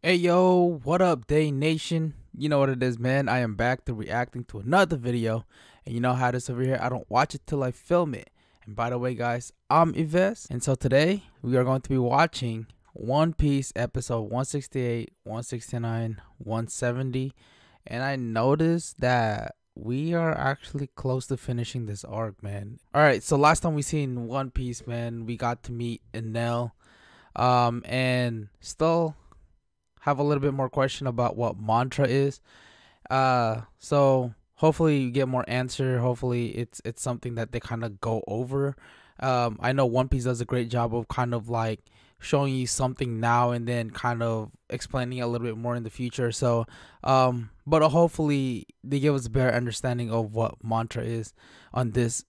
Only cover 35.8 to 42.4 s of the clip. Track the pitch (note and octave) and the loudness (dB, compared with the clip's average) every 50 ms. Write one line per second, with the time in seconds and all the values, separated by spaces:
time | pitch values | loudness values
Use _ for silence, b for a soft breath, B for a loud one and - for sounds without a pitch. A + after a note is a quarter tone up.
35.8 | C3+ C3 B2+ B2 A#2 B2+ B2 A#2+ - B2+ B2 A#2+ A#2 A#2 - - A#2+ - _ - | 0 0 2 2 2 0 0 0 -2 -2 0 0 -2 -4 -4 -6 -6 -8 _ -10
36.8 | - - A#2 - - C3+ B2 A#2 - B2+ A#2+ A#2 A2+ A2 B2 A#2+ - - A#2+ A#2 | -10 -10 -8 -6 -6 -6 -6 -6 -6 -8 -6 -6 -6 -4 -6 -8 -6 -6 -8 -6
37.8 | A2+ A#2 G#2 G2 - A#2 A2+ A2+ - - G2+ A2+ C3 B2 C3+ C#3 C#3 C#3 C3+ B | -6 -8 -8 -6 -4 -2 -2 -2 -2 -4 -4 -4 -4 -2 -2 -2 -2 -2 -4 B
38.8 | B B B B B B B B - C3 B2+ B2 A#2+ A#2+ A2 - - A#2+ C3 C#3 | B B B B B B B B -2 0 0 2 0 -2 -2 -2 -2 -2 2 2
39.8 | C3+ B2 A#2 B2+ B2+ C3 - C3+ A#2+ B2+ B2 A#2 A#2+ - - B2 A#2+ A#2 A#2 B2 | 2 2 2 2 2 2 2 0 0 -2 -2 -2 -2 -2 -2 -2 -2 0 0 0
40.8 | A#2 A#2 A2 A#2+ A2+ - - - B2 A#2+ A#2+ A#2 G#2+ A2+ A#2+ A#2 A2+ A2+ A2 - | 0 0 -2 -4 -4 -4 -2 -2 -2 0 -2 -4 -4 -4 -2 -2 -2 -2 -4 -6
41.8 | _ b b b b b b b - - - C#3+ | _ b b b b b b b -4 0 2 2